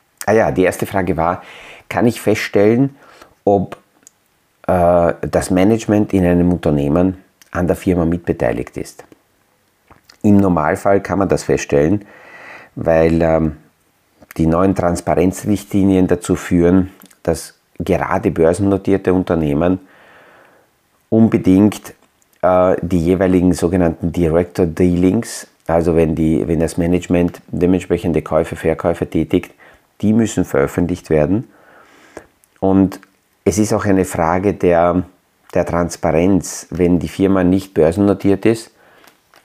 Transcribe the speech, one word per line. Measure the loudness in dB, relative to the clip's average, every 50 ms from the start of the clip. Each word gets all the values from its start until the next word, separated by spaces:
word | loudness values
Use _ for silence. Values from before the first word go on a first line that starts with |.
| _ _ _ -10 -4
ah | 0 2
ja, | 2 2 0 0
die | 0 0
erste | 0 0 -4 -6
Frage | -6 -4 -4 -2 -2 -2
war, | -2 -2 -2 -2 -4 -8 -16 -20 -20 -20 -20 -20 -20 -16 -8
kann | -4 -2 0
ich | 0 0 -2
feststellen, | -2 -2 -2 -2 -2 -2 0 2 2 2 2 2 0 -2 -4 -8 -20 -20 -20 -20 -20 _ _ _ -2
ob, | 0 0 0 0 -4 -10 -18 _ _ _ _ _ -20 _ _ _ _ _ _ _ _ _ _ _ -2
äh, | 0 2 2 2 2 2 2 0 -2 -4 -4 -4
das | -2 -2 -2 0
Management | 0 2 2 2 2 0 0 0 0 0 0 0 0
in | 0 2
einem | 2 2 2 2 2 0
Unternehmen | 0 0 -2 0 0 0 0 0 0 0 0 -2 -4 -12 _ _ _ _ _
an | -6 -4 -2
der | -2 -2
Firma | -2 -2 -2 0 0 0
mitbeteiligt | -2 -2 -4 -4 -4 -4 -2 -2 -2 -2 -4 -8 -10 -10
ist? | -14 -14 -14 -16 -20 -20 _ _ _ _ _ _ _ _ _ _ _ _ _ _ _ _ _ -20 _ _ _ -12 _
Im | 0 2 4
Normalfall | 4 4 2 2 0 0 -2 -2 -2 0 0 0 0
kann | 0 -2 -4 -2
man | 0 0
das | 0 -2 0
feststellen, | -2 -2 -2 -2 0 0 2 2 2 0 -2 -6 -10 -20 -20 -20 -20 -20 -20 -20 -20 -20 -20 -20 -18 -12
weil, | -6 -2 0 2 2 2 2 2 2 0
ähm, | 2 0 0 0 -2 -4 -8 _ _ _ _ _ _ _ _ _ _ _ _ -20 -12 -6
die | -2 0
neuen | 0 2 2 2 0 0
Transparenzrichtlinien | 0 0 -2 -2 -2 -4 -2 0 0 0 0 0 -2 -4 -4 -4 -4 -4 -4 -2 0 2 2 4 2 2
dazu | 2 0 -2 -2 -2 -4
führen, | -4 -2 0 0 2 4 4 4 2 2 0 -6 -18 -20 -20 _ _ -6
dass | -4 -4 -4 -6 -16 -20 _ _ _ _ -8
gerade | -4 -4 -2 -2 -2 -2 -4 -2 -2 -2
börsennotierte | 0 2 2 2 2 2 0 0 0 0 0 0 -2 0 0 0 0
Unternehmen | 0 0 0 -2 0 0 0 0 0 0 0 -2 -2 -6 -12 -20 -20 -20 -20 -20 -20 -20 -20 -20 _ _ _ _ _ _ _ _ _ _ _ _ _ _ -2
unbedingt, | 2 4 4 4 2 2 2 4 4 6 4 4 2 -2 -12 -18 -20 _ _ _ _ _ _ _ _ _ 0
äh, | 2 4 4 2 2 0 0 -2
die | -2 -2 0
jeweiligen | 0 0 0 2 2 2 2 4 4 2 2
sogenannten | 2 0 0 0 2 0 0 -2 -2 -6 -6 -2
Director | -2 0 0 2 0 -2 -2 -2 -2 -2
Dealings, | -2 0 0 0 2 2 2 2 0 0 0 -4 -6 -12 -16 -18 -20 _ _ _
also | -2 0 0 2 2 2
wenn | 2 2 0 0
die, | 0 0 0 0 0 0
wenn | -2 -2 -2
das | -2 -2 -2
Management | -2 -2 0 0 0 0 0 0 0 0 0 -4 -8 -16 -10
dementsprechende | -4 0 0 2 2 0 0 -2 -4 -2 -2 -2 -2 -2 -2
Käufe, | -2 -2 -2 -2 -2 -6
Verkäufe | -6 -4 -4 -2 -2 -2 -4 -2 -4 -4
tätigt, | -4 -2 -4 -2 0 -2 -2 -2 -4 _ _ -20 -20 -20 _ _ _ _ -4 -2
die | 0 2
müssen | 2 0 0 -2 -4 -4
veröffentlicht | -2 0 -2 -2 -2 -2 -2 -4 -2 -4 -6 -4 -2
werden. | 0 0 0 0 -2 -4 -4 -8 _ _ _ _ -20 -20 -20 _ _ _ -20 -20 -20 -20 -20 _ _ _ _ _ _ -4
Und | 0 2 4 4 2 2 0 -8 -20 -20 _ _ _ _ _ _ -4
es | -2 0 0
ist | 0 0 0
auch | -2 0
eine | 0 0 0 0
Frage | -2 -2 -2 -2 0 0 0 0 -2 -2
der, | 0 0 2 2 4 2 2 2 0 -2 -6 _ _ _ _ _ _ _ _ -4
der | -4 -2
Transparenz. | -2 -2 -2 -2 -4 -6 -6 -4 -2 0 2 2 2 2 0 -2 -4 -12 -16 -14 -10
Wenn | -4 -2 0 2 2 0
die | -2 -4
Firma | -4 -2 0 0 2 2 2
nicht | 2 0 0 -2 -4 0
börsennotiert | 0 2 2 2 2 2 0 0 0 0 0 0 2 2
ist, | 0 0 -2 -4 -16 _ _ _ _ _ _ _ -20 _ _ _ _ _ _